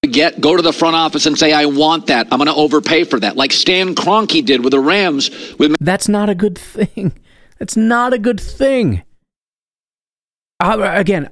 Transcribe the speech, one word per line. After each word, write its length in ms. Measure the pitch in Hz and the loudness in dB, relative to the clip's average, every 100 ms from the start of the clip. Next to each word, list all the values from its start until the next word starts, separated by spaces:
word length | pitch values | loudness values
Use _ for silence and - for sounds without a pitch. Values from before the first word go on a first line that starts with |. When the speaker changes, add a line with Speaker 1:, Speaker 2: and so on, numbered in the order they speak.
Speaker 1:
Get, 380 | 147 123 160 - | -2 0 0 0
go 140 | 147 175 | 2 2
to 60 | |
the 120 | 165 | 2
front 220 | 151 165 165 | 0 0 2
office 300 | 160 151 160 | 0 0 -2
and 120 | 147 | 2
say, 160 | 156 | 2
"I 120 | 151 151 | 2 2
want 420 | 139 156 160 - | 2 2 2 0
that. 200 | 131 - | -2 0
I'm 80 | 131 | 0
gonna 160 | 147 151 | 0 2
overpay 480 | 151 147 - 160 | 2 2 2 0
for 160 | 170 127 | 0 -2
that." 180 | 101 123 | -2 -2
Like 140 | 139 | -2
Stan 440 | - - 180 185 170 | 0 0 0 0 -2
Kroenke 480 | 131 208 214 165 | 0 0 2 0
did 200 | 127 131 | 2 2
with 80 | 123 | 2
the 80 | 139 | 2
Rams. 500 | 135 196 190 139 - - - - | 2 2 0 -2 -4 -8 -18 0
With 160 | 151 151 | 0 2
Speaker 2:
That's 280 | 147 196 - | 0 -2 0
not 220 | 208 208 | 0 0
a 60 | 190 | 0
good 220 | 208 180 | -2 -4
thing. 560 | - - 208 - 190 - _ _ - _ | -14 -6 -6 -4 -6 -6 _ _ -20 _
That's 180 | 185 - | -6 -2
not 360 | 220 240 247 | 0 0 0
a 40 | 254 | 0
good 220 | 214 202 | 0 -2
thing. 640 | - - 269 269 196 90 - _ _ _ _ _ _ _ _ _ _ _ _ _ _ _ | -6 -2 0 2 0 -2 -8 _ _ _ _ _ _ _ _ _ _ _ _ _ _ _
I, 380 | 175 220 196 170 | -2 0 0 -2
again, 300 | 190 190 139 | 0 -2 -4